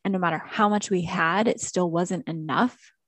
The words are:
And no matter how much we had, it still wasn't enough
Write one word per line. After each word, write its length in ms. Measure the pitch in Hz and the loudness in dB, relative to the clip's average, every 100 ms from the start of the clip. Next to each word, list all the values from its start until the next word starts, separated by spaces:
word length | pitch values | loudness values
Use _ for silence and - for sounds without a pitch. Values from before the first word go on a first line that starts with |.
And 80 | 196 | -4
no 60 | 185 | 0
matter 240 | 175 165 | 0 -2
how 240 | - - 208 | -4 2 2
much 220 | 208 - | 2 0
we 120 | 185 | -2
had, 460 | 170 180 165 190 226 | 0 0 2 2 2
it 120 | - | 0
still 300 | - 185 175 | -2 -2 0
wasn't 380 | 165 180 180 - | 0 -2 -4 -4
enough 640 | 165 156 131 160 - - _ | -6 -2 0 0 -2 -20 _